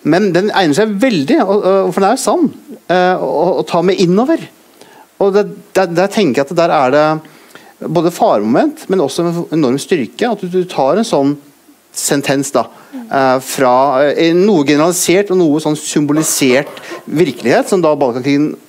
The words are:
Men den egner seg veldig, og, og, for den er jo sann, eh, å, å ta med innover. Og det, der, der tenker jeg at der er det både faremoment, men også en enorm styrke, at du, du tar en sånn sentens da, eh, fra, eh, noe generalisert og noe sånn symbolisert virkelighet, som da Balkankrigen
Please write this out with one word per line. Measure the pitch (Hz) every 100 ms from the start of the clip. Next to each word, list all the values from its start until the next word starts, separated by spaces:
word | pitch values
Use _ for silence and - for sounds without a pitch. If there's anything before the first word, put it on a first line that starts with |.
| 147
Men | 165 208
den | 170 202
egner | 185 170 143
seg | 220 196
veldig, | 262 185 135 311
og, | 190 202
og, | 185 196 185
for | 180
den | 196
er |
jo | 262
sann, | - 311 254 - - 254 -
eh, | 180 180 180
å, | - 143 170 143
å | -
ta | 175
med | 175 190
innover. | 175 190 269 330 160 _ _ _ - - - _
Og | 196
det, | 196 196 - -
der, | 185 190
der | 170 196
tenker | 220 175 117
jeg | 139
at | 170
der | 170
er | 156 131
det | 143 151 156 - - - - - _ -
både | 165 165
faremoment, | 170 208 120 107 147 294 - -
men | 190
også | 139 - 170
en | 170 160 156
enorm | 131 139
styrke, | - 170 110 - 220
at | 226
du, | 180
du | 185 180
tar | - 135 185
en | 233
sånn | 156 139 143 - _ _ _ _ -
sentens | - 143 139 139 139
da, | 123 117 - -
eh, | 269 226 135 131 131
fra, | 131 - 131 127 143 131 143
eh, | 127 147 175
noe | 202 185 139
generalisert | 147 165 180 - 180 202
og | 185
noe | 165 151
sånn | 151 151
symbolisert | - 160 147 151 156 - 135 127 143 - - - -
virkelighet, | 147 170 - 120 190 269
som | 190
da | 160 147
Balkankrigen | 135 123 131 143 151 -